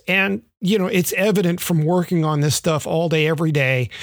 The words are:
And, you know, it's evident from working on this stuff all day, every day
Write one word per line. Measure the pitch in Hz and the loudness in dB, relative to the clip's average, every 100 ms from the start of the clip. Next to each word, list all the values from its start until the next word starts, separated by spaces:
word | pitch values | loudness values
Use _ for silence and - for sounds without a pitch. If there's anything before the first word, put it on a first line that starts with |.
| - | -2
And, | 190 196 202 - _ | 0 0 -2 -8 _
you | 185 208 | 0 0
know, | 185 | 2
it's | 180 - | 0 0
evident | - 208 202 180 175 | 0 0 2 0 -2
from | - 165 151 | -2 0 2
working | 180 170 175 156 | 0 0 0 0
on | 151 | 0
this | 147 - | 0 0
stuff | 180 156 - | 0 -2 -2
all | 165 170 | -2 0
day, | 160 151 | 0 0
every | 160 160 | 0 0
day | 147 131 131 120 - | 2 2 0 -2 -8